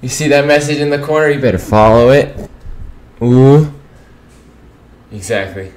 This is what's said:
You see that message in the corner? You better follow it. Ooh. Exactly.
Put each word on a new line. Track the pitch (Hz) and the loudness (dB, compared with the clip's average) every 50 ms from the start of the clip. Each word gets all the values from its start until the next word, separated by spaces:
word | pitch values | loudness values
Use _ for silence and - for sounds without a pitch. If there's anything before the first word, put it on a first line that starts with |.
You | - 127 | -10 -10
see | - - 156 151 | -8 -6 -2 0
that | 143 143 143 | 2 2 2
message | 147 147 147 143 147 151 143 | 2 0 0 0 -2 -4 -4
in | 147 147 | -2 -4
the | 143 139 | -4 -4
corner? | 139 - 156 156 156 151 | -4 -2 -2 0 0 0
You | 143 143 | 0 0
better | 135 120 95 92 | 0 -2 -2 -2
follow | - - - 107 107 113 110 117 120 123 | -4 -2 0 2 4 4 4 4 4 4
it. | 135 143 123 - - - - - - - - - - - - - - - - - - - 117 | 4 2 2 -2 -6 -14 -16 -16 -18 -20 -18 -18 -16 -16 -16 -18 -18 -20 -20 -20 -14 -6 -2
Ooh. | 123 123 127 131 135 139 151 156 147 - - - - - - - _ - - _ _ - - _ - _ - - - _ _ _ _ - _ _ _ - | 0 4 4 6 6 6 4 4 0 -6 -16 -20 -20 -20 -20 -20 _ -20 -20 _ _ -20 -20 _ -20 _ -20 -20 -20 _ _ _ _ -20 _ _ _ -18
Exactly. | 107 92 - 117 101 98 95 92 98 95 92 - | -16 -8 -6 -6 -6 -6 -8 -10 -14 -14 -14 -18